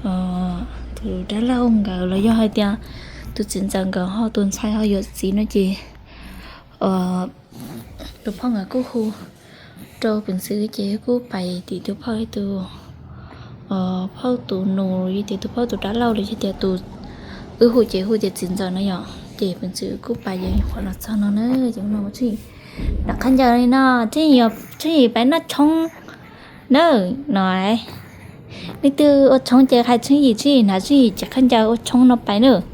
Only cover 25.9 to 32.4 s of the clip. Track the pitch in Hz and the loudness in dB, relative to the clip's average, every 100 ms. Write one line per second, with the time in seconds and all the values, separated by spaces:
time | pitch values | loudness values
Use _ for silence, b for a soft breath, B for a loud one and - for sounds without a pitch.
25.9 | - - B B B B B B 262 339 | -6 -20 B B B B B B 4 6
26.9 | 262 180 254 294 202 185 185 190 226 B | 4 2 -4 -2 0 0 0 0 0 B
27.9 | B B B B B B B B B 277 | B B B B B B B B B 0
28.9 | 277 294 277 269 262 262 254 262 247 240 | 4 6 8 6 6 6 6 8 6 4
29.9 | 240 - 277 277 214 285 277 208 190 190 | 2 4 4 4 4 4 4 4 2 4
30.9 | 285 240 190 - - 254 240 220 233 - | 6 6 2 -6 2 4 6 4 2 0
31.9 | 247 254 240 - 208 | 6 6 6 2 4